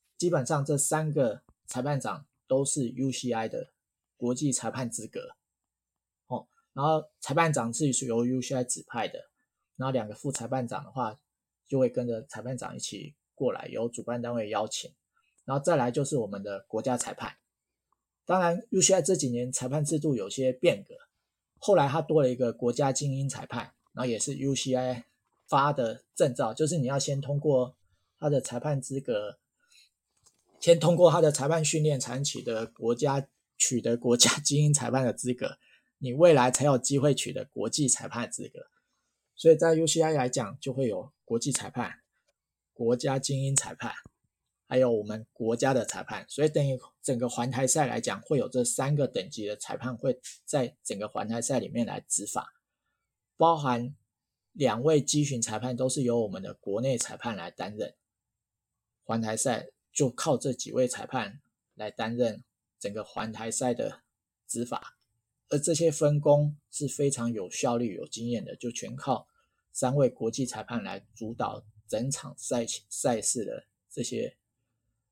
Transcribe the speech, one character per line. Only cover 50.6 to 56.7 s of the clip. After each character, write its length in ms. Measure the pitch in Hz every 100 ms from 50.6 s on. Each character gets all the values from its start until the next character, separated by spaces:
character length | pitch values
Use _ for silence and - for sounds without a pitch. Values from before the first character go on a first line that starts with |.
| 123 -
整 140 | - 101
个 100 | 104
环 200 | 104 104
台 120 | 117
赛 200 | - 131
里 100 | -
面 160 | 117 117
来 180 | 98 -
执 180 | - 101
法， 300 | - - _ _ _ _ _ _ _ _ -
包 180 | 165 165
含 400 | 143 120 123 - _ _ _ _ _
两 280 | - 131 110
位 180 | 143 156
机 240 | 147 151
巡 160 | 143 123
裁 200 | 110 107
判 160 | 123 123
都 120 | 131
是 140 | 147
由 180 | 123 117
我 60 | 107
们 140 | 92
的 140 | 98 101
国 260 | -